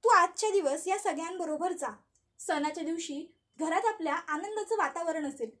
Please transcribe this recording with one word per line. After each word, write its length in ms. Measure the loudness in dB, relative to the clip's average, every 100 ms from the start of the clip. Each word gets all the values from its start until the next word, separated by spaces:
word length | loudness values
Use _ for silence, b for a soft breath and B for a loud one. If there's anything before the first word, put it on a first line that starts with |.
तू 40 | 8
आजच्या 420 | 6 6 2 2
दिवस 360 | 4 2 -2 0
या 120 | 0
सगळ्यांबरोबर 720 | 0 -2 -4 -4 -4 -2 -2
जा, 180 | -2 -6 -8 _ _ _ _
सणाच्या 440 | -2 0 0 -2
दिवशी 400 | -4 -4 -4 -8 -10 _ _ _
घरात 280 | 0 2 2
आपल्या 280 | 0 -2
आनंदाचं 640 | -2 -2 -6 -4 -6 -2 0
वातावरण 480 | 0 0 -2 -2 -4
असेल 240 | -4 -8 -8